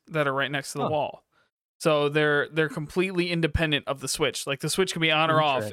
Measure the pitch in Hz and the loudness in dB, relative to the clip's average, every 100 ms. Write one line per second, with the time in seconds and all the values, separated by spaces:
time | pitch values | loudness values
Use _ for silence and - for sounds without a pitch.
0 | - 160 143 135 135 143 - 147 123 151 | -6 -2 0 0 -2 -4 -6 -6 -2 -2
1 | 131 - _ _ _ _ _ _ 170 151 | -4 -8 _ _ _ _ _ _ 2 2
2 | 143 151 151 147 127 156 151 - 147 185 | 2 2 2 2 0 -2 -2 -4 -4 -2
3 | 185 180 175 170 160 156 160 143 - 139 | 0 0 0 0 0 2 0 0 -2 -4
4 | 131 - 143 - - 139 156 - 185 170 | -4 0 0 -2 -6 -4 -2 0 -2 0
5 | 160 156 160 156 151 131 107 | 2 2 4 4 2 0 -2